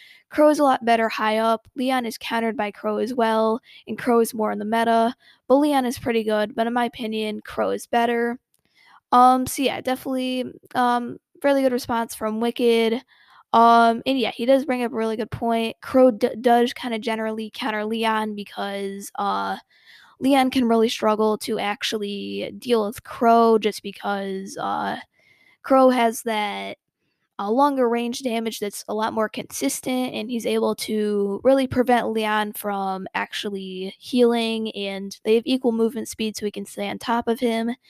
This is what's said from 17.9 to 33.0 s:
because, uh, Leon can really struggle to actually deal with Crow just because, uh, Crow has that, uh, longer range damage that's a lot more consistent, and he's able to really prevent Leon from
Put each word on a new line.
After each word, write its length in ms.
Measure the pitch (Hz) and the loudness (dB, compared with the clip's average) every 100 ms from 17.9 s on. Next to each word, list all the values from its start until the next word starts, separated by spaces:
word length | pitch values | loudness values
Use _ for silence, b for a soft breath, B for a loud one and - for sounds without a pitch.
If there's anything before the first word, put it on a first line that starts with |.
| 226 226 220 220 208 | -2 0 0 -4 -8
because, 760 | 202 - 202 202 196 196 202 - | -12 -8 -8 -6 -8 -10 -12 -6
uh, 380 | 202 196 196 190 _ b b b b b | -4 -2 -4 -8 _ b b b b b
Leon 320 | 262 277 262 | 2 2 2
can 160 | 262 233 | 2 2
really 220 | 226 226 | 4 2
struggle 480 | - 220 214 220 208 | 2 0 2 0 0
to 180 | - 208 | -4 -4
actually 920 | 202 202 - 220 202 202 196 196 196 202 | -4 -4 -6 -4 -6 -8 -8 -8 -8 -8
deal 260 | 247 233 202 | 0 2 0
with 200 | - - | -6 -14
Crow 520 | - 233 233 226 220 | 0 6 6 6 4
just 260 | 208 - | 2 -4
because, 760 | 202 - 202 202 196 190 196 - | -12 -10 -6 -4 -6 -8 -10 -8
uh, 380 | 196 208 196 233 - b b b b b | -4 -4 -4 -8 -12 b b b b b
Crow 260 | - 262 262 | 2 6 6
has 320 | 254 233 220 | 6 0 0
that, 540 | 233 214 208 196 196 - _ _ _ _ _ - | -6 -4 -4 -6 -10 -14 _ _ _ _ _ -8
uh, 100 | 202 | -2
longer 380 | 240 285 269 233 | 2 2 2 0
range 340 | 233 233 254 | 0 -4 -6
damage 380 | 262 226 226 - | -4 -4 -4 -6
that's 240 | 202 - - | -8 -8 -8
a 40 | |
lot 200 | 214 220 | -4 -2
more 160 | 220 214 | -2 -4
consistent, 840 | - - - 277 - 269 254 254 | -6 -10 -4 -4 -4 -4 -4 -4
and 160 | 220 220 | -6 -6
he's 160 | 240 208 | -4 -2
able 300 | 220 220 214 | 0 0 -2
to 640 | - 214 208 202 202 196 247 | -2 -2 0 0 -2 0 2
really 220 | 269 254 | 4 2
prevent 440 | 254 247 240 214 | 0 2 2 0
Leon 400 | 220 214 214 208 | -2 0 -2 -2
from 540 | - 208 196 190 190 | -6 -6 -4 -4 -6